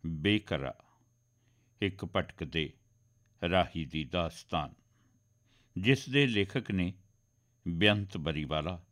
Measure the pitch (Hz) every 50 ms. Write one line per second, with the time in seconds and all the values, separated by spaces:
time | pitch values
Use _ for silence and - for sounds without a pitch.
0 | - 82 82 76 73 101 104 107 104 - - 73 67 65 - _ - _ _ _
1 | _ _ _ _ _ _ _ _ _ _ _ _ _ _ _ _ 104 98 95 95
2 | - 80 - 101 87 - - - 82 71 - 82 78 - - _ _ _ _ _
3 | _ _ _ _ _ _ _ _ - 87 90 92 87 - - 82 78 71 - 78
4 | 76 - - 90 85 80 - - - _ - 80 73 - - _ _ _ _ _
5 | _ _ _ _ _ _ _ _ _ _ _ _ _ _ _ 90 92 113 135 135
6 | - - 127 143 143 127 113 104 98 98 - 135 110 - 104 95 87 90 95 -
7 | - _ _ _ _ _ _ _ _ _ _ _ _ 87 85 82 104 104 104 104
8 | 101 98 - 90 73 82 78 76 76 67 76 78 73 85 90 87 - _